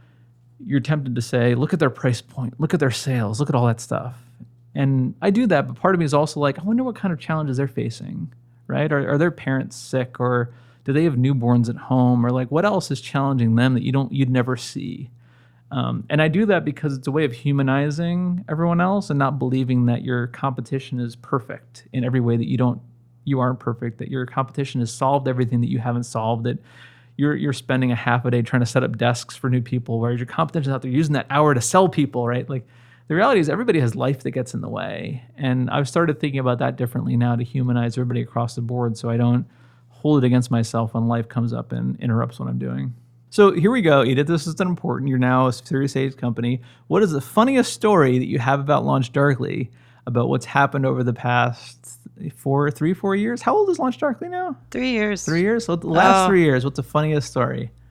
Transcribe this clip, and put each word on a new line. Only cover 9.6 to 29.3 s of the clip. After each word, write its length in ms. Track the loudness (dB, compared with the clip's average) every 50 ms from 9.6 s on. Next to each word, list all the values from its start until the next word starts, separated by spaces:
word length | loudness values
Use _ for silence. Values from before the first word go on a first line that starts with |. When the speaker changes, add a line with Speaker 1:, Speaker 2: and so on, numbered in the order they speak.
| -2 -6 -10
Speaker 1:
sick, 440 | -16 -12 -4 -2 -2 -2 -2 -4 -2
or 340 | 0 0 2 0 0 -2 -6 -18 -20 -20 _ _ -4
do 100 | -2 0
they 100 | 2 2
have 120 | 2 2
newborns 540 | 2 2 2 2 2 4 4 4 4 4 2
at 60 | -2
home, 500 | -8 -4 0 2 4 4 4 4 4 2
or, 40 | 2
like, 180 | 0 0 -2 0
what 140 | 0 2 2
else 260 | 2 2 0 -2 -2
is 100 | -6 -6
challenging 540 | -6 -4 -2 0 0 0 2 2 2 4 4
them 180 | 4 4 4 4
that 100 | 2 0
you 80 | 0
don't, 200 | 0 0 0 -2
you'd 180 | 0 0 0 2
never 260 | 2 0 0 0 -2
see? 540 | -6 -6 -10 -10 -8 -8 -8 -10 -10 -12 -16 -18 -20 _ _ _ _ _ _ _ _ _ -8
Um, 320 | -6 -4 -2 -2 -4 -6 -4 -2
and 100 | 2 2
I 60 | 2 2
do 180 | 2 2 2
that 180 | 2 2 2 0
because 320 | -2 -6 -4 -4 -4 -4
it's 120 | -4 -4 -2
a 40 |
way 140 | -2 0 0
of 80 | 0 -2
humanizing 1120 | -2 -2 0 0 2 2 2 2 2 0 -2 -2 -2 -2 -2 -2 -2 -2 -2 -4 -4 -4 -6
everyone 320 | -4 -2 0 0 2 2
else 300 | 2 2 0 -2 -2 -2
and 80 | 0 0
not 200 | 0 0 0 -2
believing 480 | -2 0 0 0 0 2 2 2 2 2
that 160 | 2 0 -2
your 240 | -4 -2 -2 -4 -4
competition 720 | -6 -6 -4 -4 -4 -6 -8 -6 -6 -6 -6 -6 -6 -6
is 160 | -6 -6 -8
perfect 720 | -12 -8 -4 -4 -4 -4 -6 -16 -16 -16 _ -20 -20 -20 -8
in 120 | -6 -4 -2
every 160 | 0 0 0
way, 180 | 2 2 0 0
that 100 | 0 -2
you 100 | 0 0
don't, 240 | 0 0 0 -2 -8 -20 -20 _ _ _ _ _ -6
you 140 | -4 -2 0
aren't 200 | 0 -2 -2 -4
perfect, 380 | -4 -6 -6 -4 -6 -10 -8 -8
that 120 | -10 -8
your 160 | -6 -6 -6 -6
competition 520 | -4 -4 -4 -4 -4 -6 -6 -4 -2 -4
has 140 | -4 -4 -4
solved 340 | -2 0 0 2 0 0 0
everything 320 | -2 0 -2 0 0 0
that 80 | 0 0
you 100 | -2 -2
haven't 240 | -2 -2 -2 -4 -4
solved, 400 | -4 -4 -4 -2 0 -2 -2 -2
that 160 | -4 -4 -6 -10 -16 -20 -20 -20 -20 -20 _ _ _ -6 -2
you're, 180 | 0 0 0
you're 160 | 0 -2 -2 -2
spending 380 | -4 -2 -2 0 0 2 0
a 40 | 0
half 280 | 0 0 0 0 2 2
a 40 | 0
day 100 | 0 0 0
trying 160 | 2 2 0
to 60 | 0 2
set 160 | 2 2 2
up 120 | 0 -2 0
desks 380 | 2 0 0 0 -4 -12